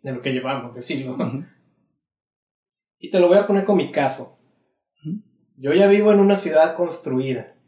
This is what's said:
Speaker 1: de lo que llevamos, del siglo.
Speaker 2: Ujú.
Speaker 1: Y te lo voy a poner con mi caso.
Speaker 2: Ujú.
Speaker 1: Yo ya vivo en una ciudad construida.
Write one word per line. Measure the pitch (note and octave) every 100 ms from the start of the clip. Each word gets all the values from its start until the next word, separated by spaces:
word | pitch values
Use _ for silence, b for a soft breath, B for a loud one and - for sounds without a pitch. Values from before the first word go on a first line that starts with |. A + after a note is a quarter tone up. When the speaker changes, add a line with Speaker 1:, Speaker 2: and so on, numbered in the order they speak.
Speaker 1:
de | C3+
lo | B2
que | C3+
llevamos, | B2+ C3 C3+ A#2+
del | B2
siglo. | - D3 B2+
Speaker 2:
Ujú. | B2+ - C3 F3 _ _ _ _ _ _ _ _ _ _ _ _ _ _ _
Speaker 1:
Y | -
te | F#3+
lo | F3
voy | G3
a | G3+
poner | G3+
con | F#3+ F#3+
mi | C3+
caso. | - C#3 - C3 _ _ _ _ _ _ _
Speaker 2:
Ujú. | D3+ G3+ _ _ _ _
Speaker 1:
Yo | C3
ya | E3+ G3
vivo | G3+ G#3
en | G3+
una | G3 G3
ciudad | F3 D#3 D#3+
construida. | - F3 - D3 B2+ C3+ A#2 G#2+ _